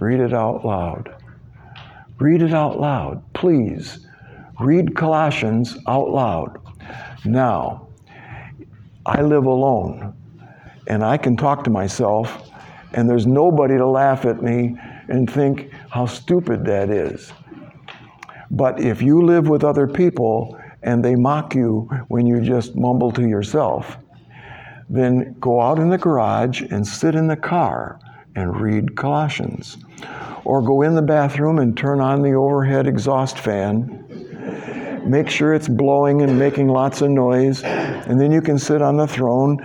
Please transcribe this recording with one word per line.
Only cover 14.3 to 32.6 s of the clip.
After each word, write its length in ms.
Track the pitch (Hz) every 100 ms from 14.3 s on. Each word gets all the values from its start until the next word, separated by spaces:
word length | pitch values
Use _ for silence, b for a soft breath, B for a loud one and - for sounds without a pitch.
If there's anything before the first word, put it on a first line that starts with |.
| 117
me 340 | 123 120 120 120 B B B
and 220 | 127 120
think 400 | 143 139 139 - B B
how 180 | 120 123
stupid 580 | - - 180 170 110 104
that 240 | 101 98
is. 420 | 104 73 - - - - B B B B B B B B B B
But 300 | - 131 -
if 200 | 123 104
you 220 | 127 160
live 240 | 170 170 151
with 160 | 147
other 220 | 151 143 139
people 720 | 143 180 165 117 110 120 B B B
and 220 | - 120
they 100 | 123
mock 400 | 123 127 151 151
you 340 | 135 117 110 113 131 B
when 180 | 120 120
you 140 | 120
just 360 | 117 123 117 -
mumble 360 | 123 123 123
to 140 | 120 120
yourself, 720 | 101 101 151 117 64 - - - B B B B B B B B
then 460 | 131 127 127 131 -
go 200 | 127 120
out 180 | 120 160
in 100 | 165
the 100 | 185
garage 640 | 185 139 107 107 123 123
and 240 | - 101 104
sit 280 | - 160
in 140 | 160 160
the 80 | 156
car 640 | - 175 123 62 55 - B B B
and 260 | - 90 -
read 360 | 107 107 131 -
Colossians. 800 | 135 147 151 - - - - - B B B B B B
Or 160 | - 135
go 200 | 120 139
in 120 | 151
the 80 | 165
bathroom 580 | 151 151 143 139 151 160
and 160 | 123 113
turn 240 | 139 143
on 220 | 131 139
the 100 | 143
overhead 540 | 135 139 143